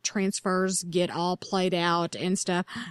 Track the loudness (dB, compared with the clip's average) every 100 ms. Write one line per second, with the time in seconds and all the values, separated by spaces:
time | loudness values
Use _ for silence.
0 | -2 0 0 0 0 2 2 0 0 0
1 | 0 0 0 -2 -2 0 2 2 2 2
2 | 0 -2 -2 0 0 -2 -2 -8 -12